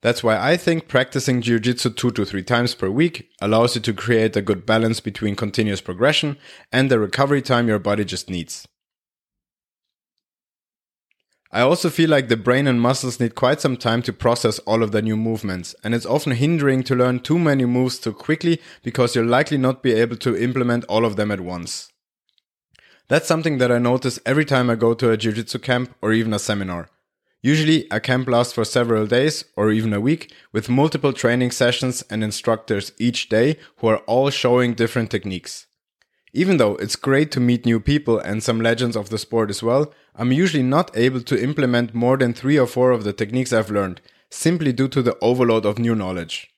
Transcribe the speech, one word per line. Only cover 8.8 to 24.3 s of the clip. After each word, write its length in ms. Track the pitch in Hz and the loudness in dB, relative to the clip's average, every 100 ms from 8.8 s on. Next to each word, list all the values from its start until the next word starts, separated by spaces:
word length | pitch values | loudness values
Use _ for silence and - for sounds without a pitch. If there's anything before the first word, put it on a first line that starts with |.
| _ _ _ _ _ _ _ _ _ _ _ _ _ _ _ _ _ _ _ _ _ _ _ _ _ _ _ | _ _ _ _ _ _ _ _ _ _ _ _ _ _ _ _ _ _ _ _ _ _ _ _ _ _ _
I 120 | 101 | 0
also 280 | 127 175 175 | 2 2 0
feel 200 | - 160 | 0 4
like 180 | 147 123 | 4 4
the 80 | 113 | 0
brain 320 | 104 123 143 | 2 2 4
and 120 | 120 | 2
muscles 380 | 120 131 127 117 | 2 0 -4 -2
need 160 | 117 | -4
quite 260 | - 127 147 | 0 0 2
some 160 | 143 123 | 0 -2
time 260 | 117 117 | 0 0
to 100 | 120 | -2
process 480 | 104 120 120 117 107 | -2 0 2 0 -2
all 240 | - 113 | -2 0
of 80 | 110 | 2
the 100 | 107 | 0
new 140 | 110 110 | 0 -2
movements, 580 | 113 110 104 92 85 - | -2 -4 -4 -8 -10 -10
and 140 | 104 117 | -4 -4
it's 100 | 117 | 0
often 240 | 135 147 | -2 0
hindering 500 | 120 143 170 143 131 | 0 0 2 2 0
to 100 | 127 | 0
learn 240 | 127 127 123 | 0 2 0
too 180 | - 165 | 0 2
many 280 | 165 139 | 2 2
moves 340 | 123 123 127 120 | 2 2 0 -2
too 140 | - | -8
quickly 480 | 104 - 156 170 165 - - | -8 -4 -2 0 -2 -4 -12
because 320 | - 113 120 123 | -8 -2 0 2
you'll 100 | 117 | 2
likely 320 | 120 147 147 | 2 2 0
not 240 | 131 131 | 0 0
be 120 | 131 | 0
able 220 | 110 117 117 | 2 0 0
to 180 | - 98 | -2 0
implement 480 | 120 131 123 120 | -2 0 0 0
all 200 | 110 107 | 0 0
of 120 | 113 101 | 0 0
them 160 | 104 | -4
at 80 | 101 | -4
once. 500 | 90 90 82 - - _ _ _ _ _ _ _ _ _ _ _ _ | -6 -8 -10 -12 -14 _ _ _ _ _ _ _ _ _ _ _ _
That's 180 | 147 - | 0 2
something 320 | 160 165 143 | 0 0 0
that 140 | 127 | 2
I 60 | 120 | 4
notice 420 | 120 127 127 - | 2 2 -2 -4
every 200 | - | -2